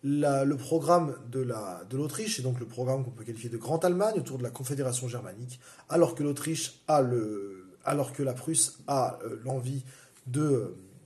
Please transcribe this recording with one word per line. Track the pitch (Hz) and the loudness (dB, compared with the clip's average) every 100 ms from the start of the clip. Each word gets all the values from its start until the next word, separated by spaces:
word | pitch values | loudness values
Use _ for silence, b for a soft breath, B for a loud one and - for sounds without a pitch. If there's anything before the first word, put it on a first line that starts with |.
La, | 139 147 147 139 | 2 2 4 4
le | 139 135 | 4 2
programme | - 160 143 175 156 123 120 | 2 0 6 6 6 -4 -6
de | 131 | -4
la, | 123 110 104 87 87 | -2 -4 -6 -10 -6
de | 131 | -4
l'Autriche, | 147 - 214 - | -2 -2 -2 -2
et | |
donc | 127 123 | -2 -2
le | 113 | -6
programme | - 127 135 | -4 0 0
qu'on | 120 | -2
peut | - | -8
qualifier | - 110 117 | -10 -8 -8
de | 113 | -8
Grande | 117 160 180 | -2 2 4
Allemagne, | 180 214 214 | 4 2 0
autour | 131 131 | -4 -4
de | |
la | 123 | -6
Confédération | - 131 143 131 123 127 | -6 -6 -2 -2 -2 -4
germanique, | 120 90 98 123 - B B B | -6 -8 -12 -12 -14 B B B
alors | 165 165 - | 4 4 4
que | |
l'Autriche | 147 143 160 160 - - - | -2 0 -2 -4 -4 -8 2
a | 151 | 4
le, | 131 123 107 104 101 95 92 - - | 6 2 0 -4 -8 -12 -18 -6 0
alors | 147 127 | 0 0
que | - | -2
la | 139 | -2
Prusse | 123 - 156 - - - | -2 -2 2 0 -2 -2
a, | 139 113 95 | 2 2 -2
euh, | 113 110 123 | -8 -8 -4
l'envie | 135 123 139 - B B B - | -4 -4 -6 -8 B B B -6
de | 127 151 131 98 - - - | 0 4 4 2 -8 -18 -20